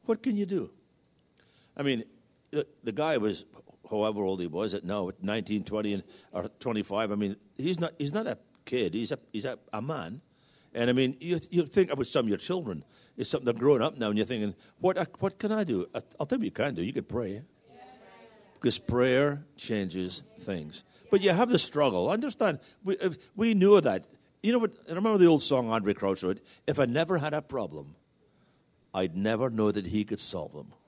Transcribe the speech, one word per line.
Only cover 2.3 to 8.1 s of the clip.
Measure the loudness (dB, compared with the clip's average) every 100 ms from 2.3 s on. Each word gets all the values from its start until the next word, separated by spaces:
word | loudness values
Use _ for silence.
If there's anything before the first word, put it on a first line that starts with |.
| _ _
the, | -4 -4 _
the | -8
guy | -2 0 2
was, | 0 -2 -10 -20 -20 _ -6
however | -2 0 0
old | -2 -2
he | -4
was, | -2 -4 -4
at |
now, | -4 -4 -4
at | -6
nineteen, | -4 -4 -2 -4
twenty, | -2 -4 -2
and, | -4 -6 -20 -12
or | -8 -8 _
twenty-five, | -6 -4 -2 -2 -2
I | -2
mean, | -4 -6 _ -6
he's | -4 -2
not, | -4 -4
he's | -4